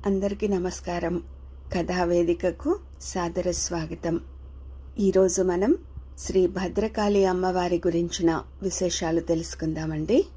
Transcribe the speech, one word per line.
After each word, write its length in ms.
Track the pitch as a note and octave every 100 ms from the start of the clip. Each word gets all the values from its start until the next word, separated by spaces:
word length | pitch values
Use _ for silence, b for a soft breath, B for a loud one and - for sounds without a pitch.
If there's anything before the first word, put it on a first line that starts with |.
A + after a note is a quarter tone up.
| G3+
అందరికీ 420 | G3 G3+ G3+ G#3
నమస్కారం. 720 | F#3+ F3+ F3 - F3 E3 E3+ - - - - -
కథావేదికకు 1040 | F#3 E3 F3+ F3 F3 E3+ F3 F#3 E3+ C#4+ G4+ - -
సాదర 500 | - F#3 E3+ F3+ F3+
స్వాగతం. 680 | E3+ - E3+ D#3+ E3+ F3 E3+ - - - - - - - -
ఈరోజు 440 | G3 F#3 F#3+ F#3
మనం 340 | F#3 F3 G#3 F4+ - - - -
శ్రీ 280 | - F#3+ F3+
భద్రకాళి 760 | F#3 F#3 G3+ G#3+ A3 G#3 G3+
అమ్మవారి 540 | F#3+ F#3 F#3 F3+ F3+ F3
గురించిన 640 | F3 E3+ E3+ - E3+ D#3+ - -
విశేషాలు 580 | F#3+ - F3+ E3+ E3+ E3
తెలుసుకుందామండి. 1040 | E3 E3 E3 - D#3 D#3 D#3+ D#3 D#3 B3+ G4+